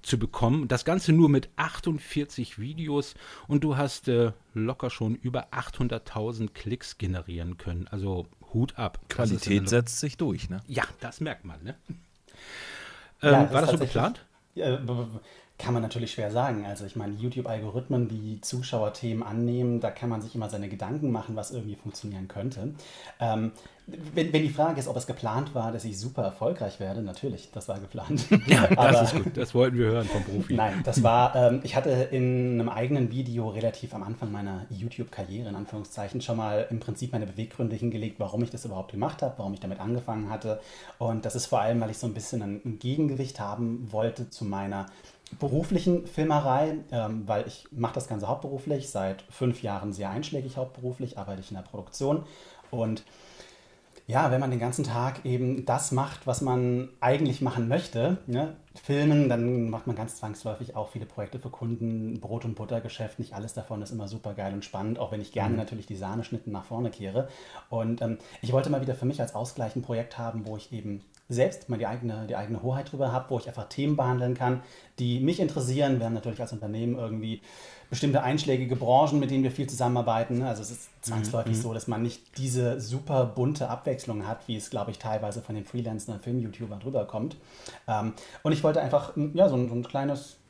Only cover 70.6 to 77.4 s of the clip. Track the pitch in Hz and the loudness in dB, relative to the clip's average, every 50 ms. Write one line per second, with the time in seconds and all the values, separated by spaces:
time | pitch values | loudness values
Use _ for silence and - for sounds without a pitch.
70.6 | - - - 110 101 104 101 101 - - _ - _ _ 123 120 127 - 143 - | -10 -10 -10 -8 -6 -6 -8 -8 -10 -16 _ -20 _ _ 2 4 4 4 2 -4
71.6 | - - 123 107 113 101 113 120 123 117 110 107 110 104 117 101 104 104 117 104 | -6 -4 -4 -2 -2 -2 -4 -4 -4 -4 -4 -4 -6 -6 -4 -6 -4 -4 -4 -4
72.6 | 113 127 131 135 139 - - 135 135 123 120 131 127 - 135 117 - 120 117 - | -2 -2 -2 -2 -4 -6 -4 -2 -2 0 0 -2 -2 -2 -4 0 0 -2 -2 -2
73.6 | 104 - - - 139 151 151 143 131 127 127 123 123 123 127 127 131 123 127 127 | -10 -8 -4 -2 2 2 4 4 4 2 2 2 2 0 0 2 2 2 2 0
74.6 | 127 - - - - - _ - 127 120 120 127 131 151 170 175 190 143 147 151 | -2 -10 -20 -20 -20 -20 _ -2 0 2 2 4 4 2 4 4 2 0 0 0
75.6 | 127 123 127 139 147 139 135 123 113 113 113 110 - 123 107 107 120 110 117 107 | 0 0 2 4 4 4 4 2 2 0 -2 -2 -2 -4 -4 -4 -6 -6 -6 -6
76.6 | 110 104 107 110 117 120 120 131 117 110 107 110 110 110 113 98 | -6 -4 -4 -2 0 0 0 0 -2 -4 -4 -4 -4 -4 -6 -6